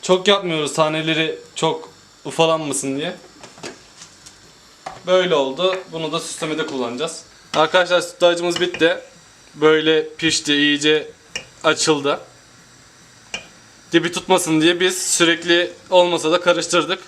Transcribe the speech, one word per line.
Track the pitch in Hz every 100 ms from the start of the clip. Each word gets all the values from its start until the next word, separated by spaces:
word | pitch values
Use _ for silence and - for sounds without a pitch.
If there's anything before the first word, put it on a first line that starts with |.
Çok | - 185 185
yapmıyoruz | 202 180 160 147
taneleri | 151 156 156 156 156 160 - -
çok | - 165 - - - - -
ufalanmasın | - 135 165 160 151 135 139 135
diye. | 160 180 - - - - - - - - - - - - - - _ - - - 170
Böyle | 185 175
oldu. | 156 135 131 185 185 -
Bunu | 160 160
da | 160
süslemede | 160 - 160 156 156
kullanacağız. | 139 120 123 160 - - - -
Arkadaşlar | 147 156 185 175 175
sütlacımız | 160 - 175 170 175 165
bitti. | 175 - 160 180 - - - - -
Böyle | 151 151 156 156 156 156
pişti, | - 160 156 -
iyice | 143 147 147 147 156 147 - - - - -
açıldı. | 165 156 - 151 139 147 - - - - - - - _ - - - - - - - - -
Dibi | 165 160
tutmasın | 180 - 180 165 160
diye | 160 175
biz | 185 185
sürekli | - - 170 165 165 170 175 - -
olmasa | 185 175 165 156
da | 175
karıştırdık. | 175 175 165 175 151 185